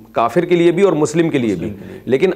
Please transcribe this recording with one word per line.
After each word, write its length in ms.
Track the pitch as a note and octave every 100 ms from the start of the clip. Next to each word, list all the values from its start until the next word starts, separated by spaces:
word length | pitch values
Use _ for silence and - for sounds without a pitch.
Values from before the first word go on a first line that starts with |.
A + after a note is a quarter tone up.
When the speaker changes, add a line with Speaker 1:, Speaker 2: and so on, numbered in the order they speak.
| -
Speaker 1:
کافر 320 | - A#2 F3+
کے 120 | E3+ F3
لیے 140 | E3+
بھی 120 | E3+
اور 100 | G3
مسلم 380 | D#3 D3 E3 E3
کے 80 | C#3+
لیے 160 | A#2
بھی، 120 | F2+ E2+
Speaker 2:
مسلم 120 | -
کے 140 | -
لیے۔ 80 | -
Speaker 1:
لیکن 260 | - C3+ F#3